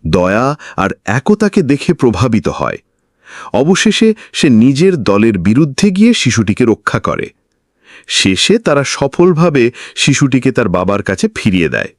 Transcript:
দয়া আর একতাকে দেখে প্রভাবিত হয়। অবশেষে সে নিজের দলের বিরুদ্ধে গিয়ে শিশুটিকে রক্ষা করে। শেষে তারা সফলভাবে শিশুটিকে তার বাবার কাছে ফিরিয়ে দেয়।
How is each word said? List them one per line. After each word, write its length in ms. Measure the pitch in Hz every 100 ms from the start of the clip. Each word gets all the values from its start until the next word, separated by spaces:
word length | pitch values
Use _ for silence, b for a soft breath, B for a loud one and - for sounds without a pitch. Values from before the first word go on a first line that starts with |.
| 82
দয়া 400 | 90 90 104 135 147 B B
আর 140 | 95 - -
একতাকে 540 | 117 - 208 208 208
দেখে 300 | 143 143 -
প্রভাবিত 520 | 165 123 87 123 110 90
হয়। 300 | - 64 50 _ _ _ _ B B B
অবশেষে 560 | - 147 190 220 - 220 214 B
সে 160 | - 160
নিজের 440 | 110 123 139 190 175
দলের 340 | 107 101 113 98
বিরুদ্ধে 480 | 85 117 156 131 202
গিয়ে 220 | 185 226
শিশুটিকে 500 | 226 127 113 104 101
রক্ষা 340 | 120 107 - 117
করে। 260 | - - - _ _ _ _ _ b b b
শেষে 460 | - 98 92 - 220
তারা 240 | 196 143
সফলভাবে 800 | 135 - 139 - 180 156 175 143 117 B B -
শিশুটিকে 540 | - 135 139 127 131
তার 160 | 127 113
বাবার 340 | 90 92 101
কাছে 240 | - 95 - -
ফিরিয়ে 320 | 110 90 78
দেয়। 240 | 58 -